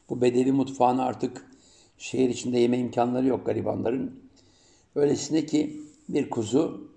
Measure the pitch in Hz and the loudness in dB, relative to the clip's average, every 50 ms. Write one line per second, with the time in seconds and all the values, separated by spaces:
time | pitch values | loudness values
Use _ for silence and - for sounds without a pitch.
0 | _ - 135 123 123 123 123 123 127 131 135 139 131 135 - - 123 123 123 131 | _ -10 -4 0 2 2 4 4 2 4 2 2 0 0 0 2 2 2 2 2
1 | 131 127 123 - - 127 - - - - - _ _ _ _ _ _ _ _ - | 0 -2 -2 -4 -4 -6 -6 -8 -18 -20 -20 _ _ _ _ _ _ _ _ -18
2 | - - - 123 131 123 120 - - 127 123 123 120 120 123 123 123 120 117 - | -12 -6 0 2 2 2 0 -2 -4 -2 2 4 4 4 4 2 0 -2 0 0
3 | 120 123 123 127 131 135 120 107 - - 110 110 104 104 107 104 101 107 120 135 | 0 2 2 2 2 2 2 0 0 -2 -2 -2 -2 -2 -2 -2 -2 -2 -2 -2
4 | - - - - - - _ _ _ _ _ _ _ _ _ _ _ _ - 147 | -4 -6 -8 -12 -20 -20 _ _ _ _ _ _ _ _ _ _ _ _ -2 2
5 | 143 143 135 - - - 147 160 151 - - 151 151 - - - - - - _ | 2 2 2 0 -2 -2 0 0 0 0 0 0 0 -2 -4 -12 -14 -18 -20 _
6 | _ - - 151 135 - - 120 113 107 113 135 165 - - - - - - | _ -4 -2 -2 -2 -2 -2 -4 -2 0 2 2 2 0 -2 -8 -14 -18 -20